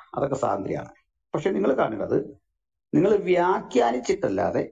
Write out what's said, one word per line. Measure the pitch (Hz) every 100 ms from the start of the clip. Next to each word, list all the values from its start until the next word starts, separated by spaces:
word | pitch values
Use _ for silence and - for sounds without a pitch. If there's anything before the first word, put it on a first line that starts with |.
| -
അതൊക്കെ | - 139 -
സ്വാതന്ത്ര്യമാണ്. | 107 98 98 78 - - _ _ _
പക്ഷെ | 143 190
നിങ്ങൾ | 196 202
കാണേണ്ടത്, | - - - - - - - _ _ _ _ _
നിങ്ങൾ | 147 196 202
വ്യാഖ്യാനിച്ചിട്ടല്ലാതെ | 180 175 175 214 - 127 117 127 131 131 104 95 90 139 -